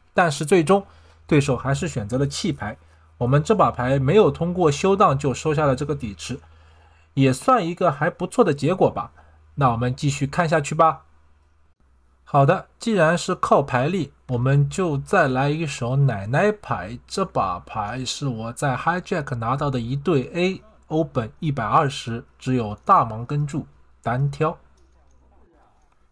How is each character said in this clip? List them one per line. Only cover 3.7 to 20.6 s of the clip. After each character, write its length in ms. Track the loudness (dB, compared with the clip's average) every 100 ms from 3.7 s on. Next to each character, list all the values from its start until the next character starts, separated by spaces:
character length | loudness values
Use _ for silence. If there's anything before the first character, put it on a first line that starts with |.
牌 280 | 2 0 0
没 160 | 4
有 160 | 4 4
通 240 | 2 -4
过 160 | 2 2
休 240 | 2 2 4
档 220 | 4 4
就 160 | -2
收 180 | -2 -2
下 140 | 0 0
了 80 |
这 100 | 0
个 100 | -4
底 200 | -6 -8
池， 240 | -10 -12 -12 -14 -20 _ _ _ _ _
也 180 | 2 2
算 340 | 4 2 2 0
一 80 |
个 160 | 0 0
还 160 | 0 -2
不 180 | -2 -2
错 160 | 2
的 100 | 2
结 200 | 2 -2
果 140 | 2 0
吧。 200 | 0 -10 -16 -20 _ _ 0
那 140 | 0
我 60 | 2
们 180 | -2
继 140 | -2 -4
续 180 | -2 -4
看 220 | -2 0
下 120 | 0
去 140 | 0
吧。 280 | 2 2 0 _ _ _ _ _ _ _ _ _ _ _ _
好 220 | 0 2 4
的， 220 | 2 -4 _
既 140 | -2
然 260 | 2 2 2
是 160 | -2
靠 260 | -4 2 2
牌 280 | 2 -2 0
力， 240 | -2 -6 _ -6
我 100 | -2
们 320 | 2 2 2
就 260 | 0 -2 -4
再 300 | 0 2 2
来 240 | 0 -2
一 160 | -2 -6
手 300 | -6 -2 0
奶 320 | 0 -2 -4
奶 240 | 0 0
牌。 440 | -2 -8 -8 -8 -14
这 200 | -10 -6
把 340 | -4 -2 -4 -6
牌 460 | -10 -8 -8 -8
是 240 | -8 -6 -6
我 240 | -6 -8
在 240 | -4 -4 -2
Hijack 580 | -2 -4 -4 -6 -4
拿 220 | -6 -4 -2
到 120 | -2
的 120 | -4
一 160 | -4 -4
对 340 | 0 0 0
A， 300 | -2 -2 -4